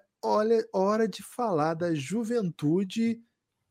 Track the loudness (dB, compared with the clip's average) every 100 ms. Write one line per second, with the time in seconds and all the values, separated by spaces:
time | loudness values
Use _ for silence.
0 | _ _ 0 2 4 2 2 0 2 2
1 | 0 -2 -12 -6 -2 0 0 0 -2 -2
2 | -2 -4 -2 -2 -2 -2 0 2 0 -2
3 | -2 -2 -8 _ _ _ _